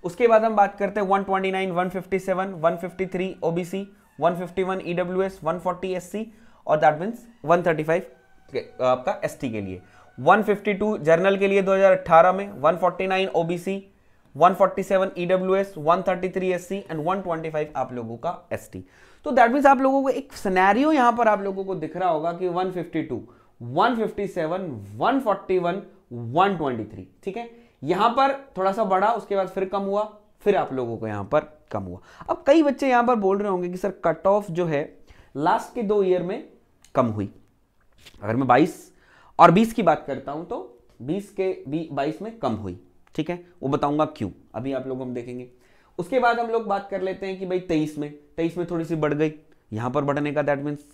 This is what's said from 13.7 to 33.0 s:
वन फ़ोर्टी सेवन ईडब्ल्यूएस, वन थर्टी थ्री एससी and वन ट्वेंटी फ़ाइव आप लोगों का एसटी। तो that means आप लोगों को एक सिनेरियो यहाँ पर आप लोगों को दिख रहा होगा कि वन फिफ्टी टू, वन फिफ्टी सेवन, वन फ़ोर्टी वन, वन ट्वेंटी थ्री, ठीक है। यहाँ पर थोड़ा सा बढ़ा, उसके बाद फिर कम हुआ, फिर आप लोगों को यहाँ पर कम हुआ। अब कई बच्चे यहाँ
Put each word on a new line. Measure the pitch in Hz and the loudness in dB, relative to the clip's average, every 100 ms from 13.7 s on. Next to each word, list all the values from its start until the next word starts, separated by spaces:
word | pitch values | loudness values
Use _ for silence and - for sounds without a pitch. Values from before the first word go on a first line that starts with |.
| 196 196 _ _ _ _ 135 | -6 -8 _ _ _ _ 4
वन | 170 | 4
फ़ोर्टी | 190 190 190 | 6 2 2
सेवन | 190 196 190 175 | 0 0 0 -2
ईडब्ल्यूएस, | 175 185 185 190 196 160 | 0 0 2 0 0 -4
वन | 147 175 | 0 2
थर्टी | 185 180 185 | 2 -2 -2
थ्री | 185 185 | -2 -2
एससी | 180 175 196 | -2 -4 -10
and | 190 160 151 | -8 -6 -2
वन | 190 | -2
ट्वेंटी | 185 160 160 | -4 -6 -4
फ़ाइव | 151 151 135 | -4 -6 -6
आप | 127 | -6
लोगों | 123 117 117 | -6 -10 -8
का | 165 175 - | -8 -8 -8
एसटी। | 110 - 92 - _ - - - | -10 -10 -16 -16 _ -20 -14 -2
तो | |
that | 254 233 | 4 6
means | 269 277 | 6 6
आप | 269 | 6
लोगों | 269 269 | 4 2
को | 269 | 0
एक | 262 269 | -2 -6
सिनेरियो | - 202 185 190 202 294 | -6 -2 4 4 4 4
यहाँ | 311 240 | 4 4
पर | 233 226 | 4 2
आप | 202 | 2
लोगों | 196 190 | -2 -6
को | 190 180 | -6 -6
दिख | 151 175 | -6 -4
रहा | 185 | 0
होगा | 160 165 | 0 -2
कि | 170 180 | -4 -4
वन | 170 185 | -2 -4
फिफ्टी | 180 165 165 | -4 -6 -6
टू, | 147 113 101 - _ _ | -4 -8 -10 -20 _ _
वन | 120 135 220 240 | -6 0 2 2
फिफ्टी | 214 214 202 | -4 -4 -6
सेवन, | 185 156 180 185 120 101 107 | -4 -4 -4 -6 -10 -14 -2
वन | 175 269 | 0 2
फ़ोर्टी | 226 196 - 185 | 0 -2 0 0
वन, | 175 190 196 - _ | 0 -4 -8 -20 _
वन | 120 117 135 196 185 | -12 -4 2 2 2
ट्वेंटी | 147 120 104 | -2 -4 -8
थ्री, | 101 92 _ | -12 -18 _
ठीक | - 185 | -10 -10
है। | 233 - - _ | -12 -16 -20 _
यहाँ | 135 180 220 | -4 2 2
पर | 240 269 277 - - | 4 2 0 -8 -2
थोड़ा | 190 | -2
सा | 196 | 0
बढ़ा, | 214 190 202 | 0 2 2
उसके | 233 196 196 | 0 -2 -2
बाद | 185 | -2
फिर | 190 190 | -4 -4
कम | 196 | -4
हुआ, | 196 196 214 - _ _ | -2 -2 -4 -8 _ _
फिर | 208 190 | 2 2
आप | 147 | 2
लोगों | 131 120 113 | -4 -4 -4
को | 110 | -6
यहाँ | 104 | -6
पर | 98 151 147 - _ | 0 0 0 -18 _
कम | 107 | -8
हुआ। | 95 87 - - - | -8 -12 -18 -20 -6
अब | 349 - | -4 4
कई | 311 | 4
बच्चे | 285 254 277 | 4 2 2
यहाँ | 247 | 2